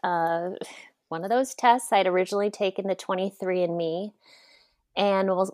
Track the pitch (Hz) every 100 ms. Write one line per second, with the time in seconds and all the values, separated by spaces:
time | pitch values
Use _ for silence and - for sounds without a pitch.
0 | 180 175 165 165 175 190 - - - _
1 | _ 165 190 233 262 - 247 247 - 208
2 | 185 180 185 202 208 - 196 190 196 185
3 | - 185 190 - 185 180 175 170 165 165
4 | 208 - _ - - _ _ _ _ -
5 | 202 196 190 185 190